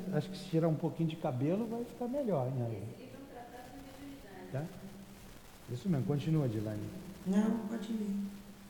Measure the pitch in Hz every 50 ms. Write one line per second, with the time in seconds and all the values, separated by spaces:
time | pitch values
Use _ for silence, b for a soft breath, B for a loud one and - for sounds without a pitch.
0 | - - 151 151 - - - - - - 160 160 160 165 156 - - 151 - -
1 | 165 160 160 - - 156 131 120 135 151 180 208 233 214 226 233 240 - - -
2 | 247 233 254 294 277 214 180 139 123 127 135 127 120 117 113 98 101 117 - -
3 | - - - - - - - 240 240 240 240 247 247 269 277 277 277 269 - 269
4 | 277 277 277 - - - - - - - - 135 156 190 - - - - - -
5 | - - - - - - - - - - - - - - 120 123 - 202 170 131
6 | - - 147 143 - 160 160 156 143 123 107 110 104 107 107 104 104 - - -
7 | - - - - - 185 196 208 220 - - - - - 233 214 190 226 226 214
8 | 208 196 196 202 202 - - - - - - - -